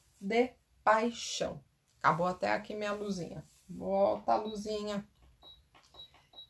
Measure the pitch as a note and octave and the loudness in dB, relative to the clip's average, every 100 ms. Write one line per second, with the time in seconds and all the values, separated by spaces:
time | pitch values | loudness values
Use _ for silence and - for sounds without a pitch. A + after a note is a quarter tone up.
0 | _ _ G3 A3+ B3+ - _ _ G#3+ A3 | _ _ 0 2 2 -2 _ _ 4 4
1 | A#3 A#3 - - - - - _ _ _ | 4 -2 -6 -4 -4 -4 -16 _ _ _
2 | C#3 D#3+ F3+ F3+ G3+ G#3+ G#3 G#3+ G#3 G#3 | 2 4 2 0 0 -2 -4 -6 -4 -4
3 | G#3 F#3 D#3+ D3+ - - - F3 F#3 G3 | -6 -6 -8 -12 -16 -20 -16 -8 -2 2
4 | G3+ G3+ - A3+ G#3+ G#3 G#3+ G#3+ G#3 G3+ | 4 2 2 0 0 -6 -6 -4 -4 -6
5 | - _ - - - - _ - - - | -8 _ -20 -20 -20 -20 _ -20 -20 -20
6 | - - _ - | -20 -20 _ -20